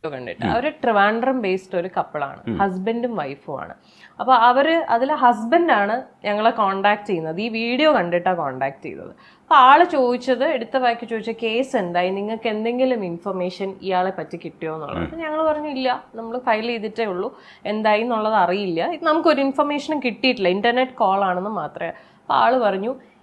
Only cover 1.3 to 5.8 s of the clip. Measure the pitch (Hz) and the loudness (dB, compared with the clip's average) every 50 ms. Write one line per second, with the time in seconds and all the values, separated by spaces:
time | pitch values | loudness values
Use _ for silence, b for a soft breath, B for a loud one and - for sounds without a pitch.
1.3 | 262 262 220 190 185 190 185 - - 175 170 185 - 190 156 - - 151 143 135 | 0 0 0 -2 -2 -2 -4 -4 -4 -4 -4 -4 -4 -6 -6 -4 -6 -6 -6 -6
2.3 | - - - 120 110 - 196 190 180 185 185 220 226 233 233 240 233 185 147 135 | -8 -10 -8 -6 -2 0 0 0 -2 -4 -4 -4 -4 -2 -4 -4 -4 -6 -6 -6
3.3 | 143 139 - - 143 131 80 82 - _ B B B B B B B B - 233 | -10 -12 -10 -10 -10 -10 -10 -12 -14 _ B B B B B B B B 2 4
4.3 | 262 233 226 247 247 262 277 320 330 330 294 - 233 233 262 277 302 - 262 240 | 6 6 6 6 6 6 4 4 2 0 2 0 0 0 2 0 0 4 4 4
5.3 | - 208 220 233 320 339 349 320 254 208 | 4 4 0 2 4 4 4 4 4 2